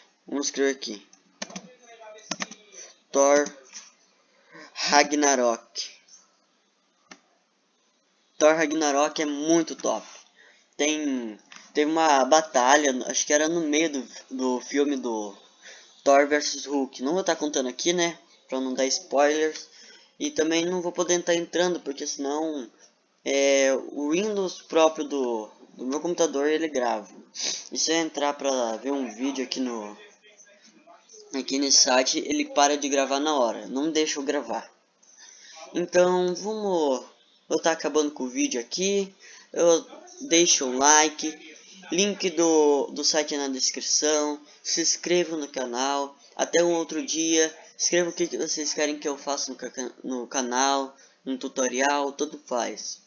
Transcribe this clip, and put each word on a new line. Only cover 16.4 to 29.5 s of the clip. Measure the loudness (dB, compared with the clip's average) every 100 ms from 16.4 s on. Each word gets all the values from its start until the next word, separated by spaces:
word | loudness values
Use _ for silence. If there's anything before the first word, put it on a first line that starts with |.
| -2 -6 -4
Hulk. | -2 -2 -4
Não | -2
vou | -2
tá | 0 -2
contando | -2 -2 -4
aqui, | -4 -2
né, | 0 0 -4 -18 _ -8
pra | -6
não | -4
dar | -2 -2
spoilers. | -2 -2 2 2 2 0 -4 -16 -20 -20 -20 _ -10
E | -6
também | -2 0 0 0
não | -2
vou | -4
poder | -4 0 0
tá | 2
entrando, | 0 0 0 0 0
porque | -6 -8
senão, | -8 -6 -4 -2 -4 -6 -10 _ _ _ _ _
é, | -2 2 4 4 4 2 -2
o | -6 -2
Windows | 0 0 -2 -4 -6
próprio | -2 4 4 2
do, | -6 -2 -2 -4 -6 -16 -20 -12
do | -6
meu | -4
computador, | -4 0 0 2 0
ele | 0 0
grava. | -2 -2 -2 -6 -20 -20 -10 -8 -8 -10
E | -6
se | -2
eu | 0
entrar | -2 -2 -2
pra | -2 -2 0 -2 -4
ver | -4
um | -4 -4
vídeo | -4 -6 -4
aqui | -6